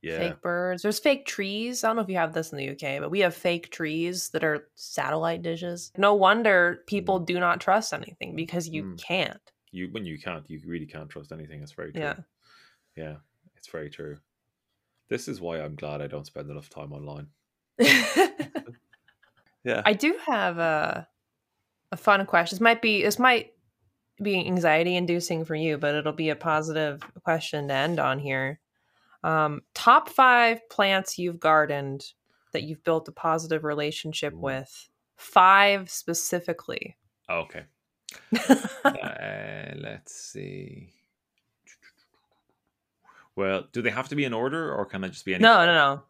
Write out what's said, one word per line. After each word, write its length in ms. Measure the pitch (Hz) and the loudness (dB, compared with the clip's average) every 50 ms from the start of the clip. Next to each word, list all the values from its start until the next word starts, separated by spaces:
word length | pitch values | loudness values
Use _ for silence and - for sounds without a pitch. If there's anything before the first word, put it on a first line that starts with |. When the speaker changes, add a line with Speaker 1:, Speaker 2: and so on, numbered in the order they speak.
| - | -8
Speaker 1:
Yeah. 160 | 82 80 80 | -6 -4 -4
Speaker 2:
Fake 220 | 175 175 156 - _ | -4 -4 -6 -6 _
birds. 400 | 175 175 175 180 185 180 180 - | -4 -4 -2 -2 -4 -4 -4 -4
There's 160 | 208 214 - | -4 -4 0
fake 260 | - 302 277 277 277 | 0 0 0 0 -2
trees. 580 | - - - 196 196 202 208 226 240 247 240 - | -10 -8 -6 -6 -6 -6 -6 -6 -6 -6 -2 -2
I 40 | 226 | -2
don't 60 | 226 | 0
know 80 | 233 214 | 0 -2
if 60 | 185 | -2
you 80 | 190 180 | 0 0
have 160 | 165 156 165 | 0 0 -2
this 180 | 160 160 - | -6 -6 -6
in 80 | - 143 | -8 -8
the 60 | 135 | -8
U 100 | 139 139 | -8 -8
K, 240 | 139 151 143 135 143 | -8 -6 -6 -6 -4
but 100 | 151 151 | -4 -2
we 120 | 165 202 | 0 2
have 120 | 196 175 165 | 2 2 0
fake 380 | - - 180 175 170 170 - | 0 -2 -2 -2 -2 -4 -10
trees 580 | - - 170 151 156 160 170 175 180 180 - - | -8 -6 -6 -4 -2 -2 -4 -4 -4 -6 -8 -4
that 140 | - 160 160 | -4 0 0
are 260 | 156 151 147 147 _ _ | 0 0 -2 -6 _ _
satellite 680 | - - - - - 139 135 147 160 160 170 170 170 | -18 -18 -8 -6 -4 -2 -2 -2 -2 -2 -2 -4 -4
dishes. 500 | 170 170 165 165 175 175 175 175 - - _ - | -4 -6 -6 -6 -8 -10 -10 -10 -12 -14 _ 2
No 160 | 196 202 208 | 4 4 6
wonder 720 | 208 190 185 208 226 233 220 196 180 175 175 175 - _ | 6 6 6 6 6 4 4 6 6 6 4 2 -2 _
people 340 | - 208 202 190 175 190 185 | -4 -4 -4 0 0 0 0
Speaker 1:
Mm. 60 | 170 | 0
Speaker 2:
do 140 | 160 175 175 | -2 0 0
not 200 | 180 175 170 175 | 2 2 0 0
trust 340 | - - 190 220 220 - - | 2 2 2 2 2 -2 -8
anything 420 | 151 - - 165 _ - 180 170 | -8 -10 -12 -12 _ -12 -10 -8
because 340 | 156 165 165 - 175 165 165 | -8 -8 -6 -6 -6 -6 -6
you 140 | 160 156 175 | -8 -8 -8
Speaker 1:
Mm. 180 | 190 180 170 | -8 -12 -14
Speaker 2:
can't. 400 | - - 170 185 160 - - - _ _ _ _ _ _ | -8 -4 -2 -2 -2 -4 -6 -14 _ _ _ _ _ _
Speaker 1:
You, 180 | - 92 92 87 | -10 -10 -10 -8
when 140 | - 113 104 | -8 -8 -8
you 140 | 87 80 71 | -8 -10 -8
can't, 280 | - 92 87 78 76 73 | -8 -10 -10 -10 -10 _
you 100 | 80 76 73 | -16 -14 -12
really 200 | 82 85 85 78 | -8 -8 -8 -8
can't 240 | 73 - 80 78 76 | -10 -14 -16 -16 -14
trust 220 | - - 73 - | -14 -16 -16 -14
anything. 280 | 80 80 78 76 78 73 | -16 -16 -16 -16 -16 -16
That's 100 | 73 73 | -16 -16
very 200 | - - - 156 | -14 -14 -14 -12
true. 100 | 147 170 151 | -10 -8 -8
Speaker 2:
Yeah. 160 | 147 - - 165 _ _ _ _ _ _ _ _ _ _ _ _ _ _ | -8 -8 -10 -14 _ _ _ _ _ _ _ _ _ _ _ _ _ _
Speaker 1:
Yeah, 200 | - 80 76 76 73 _ _ _ _ _ _ _ | -14 -14 -14 -14 -16 _ _ _ _ _ _ _
it's 120 | _ - - | _ -20 -16
very 200 | - 82 76 73 | -14 -12 -12 -12
true. 300 | 73 - 80 76 71 73 _ _ _ _ _ _ _ _ _ _ _ _ _ _ _ _ _ _ | -14 -14 -14 -14 -14 -16 _ _ _ _ _ _ _ _ _ _ _ _ _ _ _ _ _ _
This 180 | - 123 - - | -8 -6 -6 -8
is 140 | 135 92 | -12 -8
why 200 | 90 85 82 80 | -8 -6 -6 -6
I'm 140 | 76 76 76 | -6 -8 -10
glad 240 | 73 - 76 73 73 | -10 -8 -8 -8 -8
I 60 | 73 71 | -8 -8
don't 200 | 73 73 73 - | -10 -12 -12 -12
spend 240 | _ 73 73 73 | _ -14 -14 -12
enough 180 | 73 73 73 - | -14 -14 -16 -16
time 240 | - - - 143 - | -18 -16 -14 -14 -14
online. 360 | 71 73 - 73 73 - - _ _ _ _ _ _ _ _ _ - | -14 -14 -14 -14 -14 -16 -18 _ _ _ _ _ _ _ _ _ 2
Speaker 2:
<laughs> 760 | 240 - - 254 240 - - 285 392 - - - 302 - _ 302 - - 120 _ _ _ _ _ _ _ _ _ _ _ _ _ _ _ _ _ _ | 6 6 6 6 4 2 4 4 4 4 2 -8 -12 -10 _ -12 -12 -12 -20 _ _ _ _ _ _ _ _ _ _ _ _ _ _ _ _ _ _
Speaker 1:
Yeah. 180 | 123 117 117 107 | -2 -2 2 4
Speaker 2:
I 60 | 214 214 | 2 2
do 240 | 196 - 302 359 - - | 4 2 0 0 -2 -2
have 340 | 311 262 214 196 180 170 170 | -2 -2 0 0 -2 -2 0
a, 460 | 165 165 156 151 156 - - - 165 _ _ _ _ _ _ _ _ _ _ _ _ _ _ _ _ _ | 0 0 0 0 -2 -2 -4 -6 -8 _ _ _ _ _ _ _ _ _ _ _ _ _ _ _ _ _
a 60 | - 170 | -14 -2
fun 280 | - - 202 196 196 | 2 4 4 4 2
question. 300 | 190 - 175 170 170 202 | 2 2 2 2 2 -2
This 60 | 185 | 2
might 200 | 226 233 233 226 | 4 4 4 4
be, 220 | - 226 214 202 - | 2 0 2 2 2
this 160 | 208 208 - | 0 2 4
might 340 | 247 262 247 233 - - _ _ _ _ _ _ _ _ _ _ _ _ _ _ | 4 4 4 4 0 -6 _ _ _ _ _ _ _ _ _ _ _ _ _ _
be 160 | 208 208 196 185 | -4 -2 0 0
anxiety 580 | 170 - 185 180 165 165 151 160 170 180 180 | 0 0 -2 2 4 4 4 4 4 2 0
inducing 480 | 180 180 170 170 175 170 - 175 160 165 | 0 0 0 0 -2 0 -2 -4 -4 -4
for 120 | 160 160 | -4 -4
you, 220 | 156 160 160 151 139 | -2 0 0 0 0
but 160 | 151 147 147 | 0 0 0
it'll 200 | 151 147 156 151 | 0 -2 -4 -4
be 160 | - 160 156 | -2 -2 -2
a 80 | 151 147 | -2 -2
positive 640 | - 170 156 156 156 160 156 160 156 151 143 147 - - _ 180 _ | 0 0 0 0 0 -2 -2 -2 -2 -2 -4 -8 -12 -18 _ -10 _
question 420 | - 160 165 - - - 151 143 139 | -2 -2 -2 -2 -4 -6 -6 -4 -2
to 60 | 139 | 0
end 260 | 135 139 165 175 156 | 0 0 0 0 0
on 180 | 143 135 131 139 | 0 0 0 -2
here. 420 | 143 139 135 131 135 135 147 - _ _ _ _ _ _ _ _ _ _ _ _ - | -2 -4 -4 -2 -2 -4 -6 -10 _ _ _ _ _ _ _ _ _ _ _ _ -4
Um, 380 | 160 160 156 156 151 147 - _ _ _ | 0 2 2 2 0 -2 -6 _ _ _
top 340 | - - 233 247 277 269 - | 2 6 8 8 8 6 2
five 540 | - - 269 254 247 240 233 233 233 226 - _ | 4 6 6 8 8 8 6 4 2 0 -6 _
plants 500 | - - 202 196 196 190 190 - - - | 0 2 2 4 4 2 0 -2 -6 -4
you've 220 | 175 175 170 170 | -4 -6 -6 0
gardened 720 | - 156 156 156 151 143 147 143 139 139 135 139 - - _ _ _ _ _ _ _ _ _ | 4 6 6 6 6 4 0 -4 -4 -6 -8 -10 -12 -16 _ _ _ _ _ _ _ _ _
that 100 | 156 - | -6 -6
you've 180 | 151 160 151 _ | -6 -10 -6 _
built 240 | - 165 160 160 - | 0 0 0 0 -6
a 20 | |
positive 540 | 156 - - 165 160 165 160 160 165 156 156 | -16 -4 0 0 0 0 0 -2 -4 -2 -2
relationship 680 | 151 147 147 147 151 156 - - 160 156 - - 147 151 | -4 -4 -2 -2 -4 -4 -6 -10 -8 -6 -6 -6 -6 -6
Speaker 1:
Ooh. 40 | 165 | -6
Speaker 2:
with. 500 | 170 135 135 131 135 - - - - _ _ _ _ _ _ _ | -6 -6 -6 -6 -8 -12 -18 -20 -20 _ _ _ _ _ _ _
Five 720 | - - - 202 185 185 196 196 202 202 202 196 190 180 | -20 4 6 8 10 10 10 10 8 6 6 2 0 -6
specifically. 1080 | - - - - 170 165 - - - 175 170 - 165 165 - - - - - - - _ _ _ _ _ _ - | -10 -10 -4 -4 -4 -2 -2 -2 -4 -4 -2 -4 -8 -8 -8 -10 -10 -10 -10 -12 -16 _ _ _ _ _ _ -6
Speaker 1:
Okay. 360 | 90 85 80 - - 80 78 _ _ _ _ _ _ _ _ - - - - _ | -6 -6 -6 -6 -12 -18 -18 _ _ _ _ _ _ _ _ -20 -20 -20 -6 _
Speaker 2:
<laughs> 140 | - 233 - - 262 - - - - - - | -2 -2 4 4 4 4 4 -8 -10 -2 -2
Speaker 1:
Uh, 880 | 220 - - 50 50 - - - - - - - 52 50 50 - - - | -2 0 0 -8 -10 -10 -8 -10 -10 -8 -10 -10 -10 -12 -12 -12 -12 -12
let's 400 | - - 107 107 98 _ - - | -12 -12 -12 -12 -14 _ -18 -18
see. 800 | - - - - 104 98 95 95 95 95 - - - 92 90 _ _ _ _ _ _ _ _ _ _ _ _ _ _ _ _ - _ _ - _ _ _ _ _ _ _ _ _ _ _ _ _ _ _ _ _ _ _ _ _ _ _ _ _ - _ _ _ | -18 -18 -16 -14 -14 -12 -12 -12 -14 -14 -16 -16 -20 -20 -20 _ _ _ _ _ _ _ _ _ _ _ _ _ _ _ _ -20 _ _ -20 _ _ _ _ _ _ _ _ _ _ _ _ _ _ _ _ _ _ _ _ _ _ _ _ _ -20 _ _ _
Well, 320 | - 98 95 98 92 87 - _ | -2 0 0 0 -2 -4 -6 _
do 80 | 113 | -2
they 80 | 110 120 | -2 -2
have 180 | 107 123 131 - | -2 -2 -6 -4
to 60 | 143 | -2
be 80 | 147 143 | -4 -2
in 100 | 131 117 | -2 -2
order, 400 | 110 120 135 143 165 160 151 143 | -2 -4 -4 -4 -4 -6 -6 -4
or 120 | - 101 | -6 -6
can 180 | - - 95 95 | -6 -6 -8 -8
I 60 | 92 | -8
just 160 | - - - | -10 -10 -6
be 80 | - - | -4 0
any 80 | 92 | 6
Speaker 2:
No, 240 | 214 226 233 196 170 | 6 8 8 8 6
no, 80 | 170 170 | 6 6
no. 300 | 160 147 139 139 143 - _ | 6 4 4 2 -2 -8 _